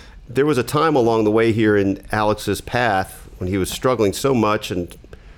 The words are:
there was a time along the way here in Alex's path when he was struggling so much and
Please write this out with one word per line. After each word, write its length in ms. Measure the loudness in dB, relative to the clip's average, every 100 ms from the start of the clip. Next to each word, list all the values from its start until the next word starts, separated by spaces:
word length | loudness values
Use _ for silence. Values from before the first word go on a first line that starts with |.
| -20 -20 -6
there 160 | 0 2
was 120 | 2
a 60 |
time 320 | 0 0 2 2
along 280 | 2 2 2
the 60 |
way 200 | 2 2
here 240 | 2 4 4
in 260 | 2 -2 -4
Alex's 480 | -2 0 0 -2 -6
path 680 | -4 -2 0 0 -2 -10 -18 -10
when 100 | -4
he 80 | -2
was 120 | -2
struggling 420 | -2 0 2 0
so 200 | 0 0 2
much 340 | 2 0 -4
and 240 | -6 -8 -12 -20 -20 -20